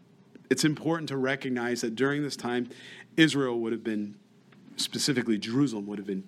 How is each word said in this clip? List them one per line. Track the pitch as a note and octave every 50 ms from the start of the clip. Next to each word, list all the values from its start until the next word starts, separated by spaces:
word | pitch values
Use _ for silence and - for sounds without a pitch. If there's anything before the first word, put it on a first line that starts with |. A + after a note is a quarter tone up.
| - - - - - - - - - -
it's | C3 - D#3+
important | D3+ D3 - - D#3 E3 E3 D#3 C#3+
to | C3+
recognize | C3+ B2+ C3 C#3 C3+ C#3+ C3 B2 A#2+ A#2+ A#2+ A#2+ A#2+
that | B2 A#2 A2
during | A2 C3+ C#3 C#3+ D3 D3
this | C3+ -
time, | - - A#2+ A#2+ B2 A#2+ A#2+ - - - - - - - - -
Israel | E3 D#3+ D3+ C#3 C#3+ C3+ B2 A#2+ A#2
would | A2+ A2+
have | A#2 G#2 G#2
been, | A2 G#2+ G#2+ G#2 G#2 G#2 - - _ _ - _ - - - - - -
specifically | - - - - A2+ - D3+ C3 B2 A2 A#2 A2 G2
Jerusalem, | F#2+ A2+ A#2 C#3 D3 B2 A2+ G#2 G2+
would | G2+ G#2 G2+
have | G2 G2+
been | F#2+ F#2+ F#2+